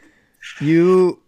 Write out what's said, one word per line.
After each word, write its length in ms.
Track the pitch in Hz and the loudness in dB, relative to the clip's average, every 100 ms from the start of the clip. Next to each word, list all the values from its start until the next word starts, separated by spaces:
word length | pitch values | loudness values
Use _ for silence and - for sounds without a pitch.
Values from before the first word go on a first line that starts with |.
| _ _ _ _ - - | _ _ _ _ -20 -8
you 640 | 147 165 180 185 180 - | -2 0 2 2 0 -4